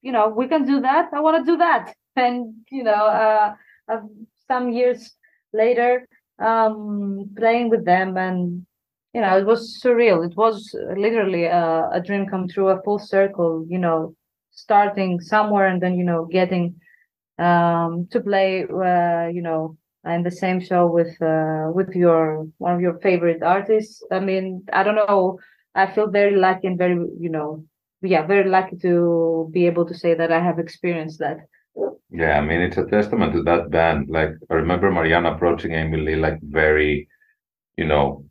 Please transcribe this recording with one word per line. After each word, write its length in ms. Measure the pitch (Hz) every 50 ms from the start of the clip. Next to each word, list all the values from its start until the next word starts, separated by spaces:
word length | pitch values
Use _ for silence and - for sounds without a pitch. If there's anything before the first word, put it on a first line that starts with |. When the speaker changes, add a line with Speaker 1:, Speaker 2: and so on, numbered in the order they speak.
Speaker 1:
you 100 | _ 254
know, 140 | 254 226 208 220 220 220
we 80 | 262 254
can 160 | 330 311 269
do 160 | - 277 277
that. 240 | 269 262 277 320 349 349 -
I 60 | 285
wanna 220 | 302 311 311 330 254 277
do 60 | 339 311
that." 360 | 339 339 311 - - - - _ _ _ _
And, 380 | 262 254 247 247 247 247 226 220 220 _ _ 269 269
you 60 | 247
know, 200 | 220 208 214 214 214 214 214 220
uh, 300 | 220 214 214 214 208 214 _ _ _ _ _ _ -
uh, 100 | 220 226 208 214 214 208 220 _ _ _ _ _
some 180 | 262 254 247 247 226 240
years 200 | 247 247 247 247 - - _ _ _ _ _ _ _ _ -
later, 380 | 214 220 233 247 233 240 247 247 254 254 _ _ _ _ _ _ _
um, 920 | - 226 226 226 226 220 220 214 214 208 208 202 202 196 196 196 202 208 196 208
playing 320 | 220 226 233 240 240 233
with 160 | 220 208 180
them, 320 | 180 175 185 190 190 185 185
and, 480 | 185 185 185 180 180 175 175 180 180 _ _ _ _ _ _ _ _ _ _
you 80 | 240
know, 160 | 220 190 185 190
it 80 | 196
was 160 | 202 226 233 233 - - - -
surreal. 340 | 254 240 233 240 226 190 165 165 175
It 60 | 175
was 400 | 165 220 226 220 202 226 - - - - - - 196 202
literally 400 | 220 226 233 202 190 185 175 170
a, 440 | 165 175 175 170 165 160 165 160 - - 180
a 40 |
dream 240 | 175 - 202 202 196 196
come 200 | 196 190 185 180
true, 220 | - - 196 190
a 120 | 190 190 -
full 160 | 208 208 208
circle, 680 | 208 - - 196 196 196 196 - 175 165 165 160 160 165
you 120 | 175 185
know, 360 | 180 170 165 160 160 170 165 _ _ _ _ _ _ _
starting 680 | _ - - - 214 202 208 202 202 202 190 185 180 170
somewhere 460 | 170 - 220 214 214 208 208 202 196 190
and 140 | 185 180
then, 140 | 175 180 185 180
you 40 | 180
know, 220 | 175 170 165 165
getting, 400 | 165 170 185 185 175 185 180 175 170 175 - _ _ _ _ _ _ _ _ _ _ _ -
um, 680 | 170 175 175 170 170 170 170 170 170 165 170 170 175 180
to 80 | - 240
play, 300 | - 202 196 196 196 190 185 190 165
uh, 640 | - - 185 190 180 180 175 175 175 170 170 170 170 170 180
you 40 |
know, 340 | 170 170 160 160 160 160 160 _ _ _ _ _ _
in 160 | 156 170 170 175
the 80 | 180 180 - -
same 160 | 185 185 185
show 260 | 180 - 185 180 175 175 170 170
with, 180 | 170 165 165 _
uh, 500 | 165 160 160 160 156 156 156 156 156 160 165
with 220 | 185 196 190 -
your, 500 | 180 175 175 165 165 160 156 156 156 156 156 - _
one 160 | - 175 175
of 60 | 175
your 180 | 180 180 170 175
favorite 420 | - 202 185 175 170 170 165 165
artists. 640 | - 165 180 196 196 202 220 220 220 220 - - - -
I 80 | 180 190
mean, 260 | 196 196 190 190 190 190 185 180 185 - -
I 100 | 185 196
don't 120 | 208 214
know. 440 | 220 214 202 202 196 185 185 185 - - _ _ _ _ _ _
I 100 | 190 196 190 -
feel 160 | - 214 214
very 260 | 185 202 202 202 202
lucky 320 | 196 185 185 180 180 - 190
and 100 | 180 175
very, 200 | 180 180 180 175 170 - - 170
you 100 | 165 170
know, 340 | 160 160 151 151 156 156 156 _ _ _ _ _ _ _
yeah, 220 | - 190 185 160 156
very 240 | 160 196 202 190 190
lucky 260 | 185 185 190 190 - 180 - 180
to 600 | 175 175 175 170 170 165 165 165 165 165 165 160 160
be 120 | 180 175
able 200 | 170 170 170 170
to 80 | 165 170
say 200 | 170 - 170 165
that 180 | 165 165 165
I 100 | 170 165 175
have 160 | 175 165 165
experienced 600 | 175 170 - - - 180 175 165 156 156 156 -
that. 180 | 160 143 147 - - _ _ _ _ _ _ - - - - - _ _
Speaker 2:
Yeah, 260 | - 85 82 78 73 73
I 40 |
mean, 180 | 73 76 82 85
it's 160 | 90 87 - -
a 80 | -
testament 460 | - - 107 104 - - 113 90 78 -
to 100 | 85 69
that 280 | 85 85 82 82 -
band. 380 | - 82 82 82 80 73 71 69
Like, 220 | 80 80 80 78 78 - - _
I 40 | 82
remember 360 | 82 78 80 90 87 95 98
Marianne 340 | 90 85 80 80 82 87 85
approaching 480 | 82 71 78 87 87 82 - - 82 82
Emily, 420 | 80 80 80 80 78 76 78 78 78
like, 220 | 78 78 78 78
very, 680 | 78 73 71 80 78 78 78 78 76 76 73 73 - _ _ _ _ _ _ _ _ _ _ _ _ _ _ -
you 80 | 85
know 400 | 78 76 73 71 69 69 71 69 -